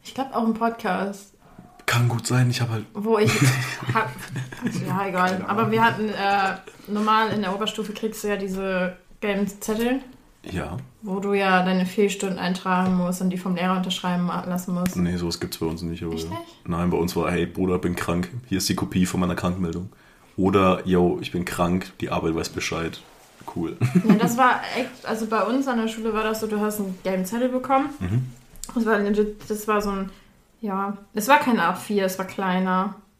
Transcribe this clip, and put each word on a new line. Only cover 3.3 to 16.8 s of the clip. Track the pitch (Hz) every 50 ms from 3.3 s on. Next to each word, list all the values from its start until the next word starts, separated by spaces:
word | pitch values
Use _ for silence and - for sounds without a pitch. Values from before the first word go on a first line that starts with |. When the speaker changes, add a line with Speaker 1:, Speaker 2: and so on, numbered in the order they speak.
Speaker 2:
<laughs> | - - 147 127 127 - - - - - - - -
Speaker 1:
hab, | 226 214 131 - - - - - - - - - - 247 - - - -
ja, | - - 190 196
egal. | 196 180 180 180 185
Speaker 3:
Keine | 190 185 185 -
Speaker 1:
Aber | 208 214
Speaker 3:
Ahnung. | 226 214
Speaker 1:
wir | 220 226 226
hatten, | 233 214 190 214 214
äh, | 196 170 196 196 202 196 190 190 185 - - - - - - -
normal | 208 208 214 214 220 220 220 214
in | 208 214
der | 202 180 190
Oberstufe | 202 185 - - - 208 208
kriegst | 208 - - 220 220 - -
du | 208
ja | 202
diese | 190 196 196 190 190 196 190 190 180 180 180 180 - _ - - -
gelben | - 208 202 196 202 196 - -
Zettel. | - - 214 220 233 240 254 269 - - - - - _ _ _
Speaker 2:
Ja. | - - 92 85 71 71 87 127 - - - _
Speaker 1:
Wo | - 208 185 202
du | 190 202 202
ja | 196 196 190 185 180 180
deine | 185 185 185 185
Fehlstunden | 180 - - 202 196 190 - - 190 180 180
eintragen | 180 180 185 185 - 190 185 180 185 185 185
musst | 180 180 175 185 -
und | 196 185
die | 175 180
vom | - 190 180
Lehrer | 170 180 185 190
unterschreiben | 185 185 185 185 - - 180 180 175 175
lassen | 175 165 180 180 180 175 175 180 - 180
musst. | 175 180 180 -
Speaker 2:
Nee, | - 87 87 90
sowas | 87 87 85 82 -
gibt's | - 87 - -
bei | 82
uns | 80 82 82
nicht, | 85 82 85 82
aber | 87 82 80
Speaker 1:
Echt | 80 82
Speaker 2:
ja. | 82 82 -
Speaker 1:
nicht? | - - - - - -
Speaker 2:
Nein, | 85 85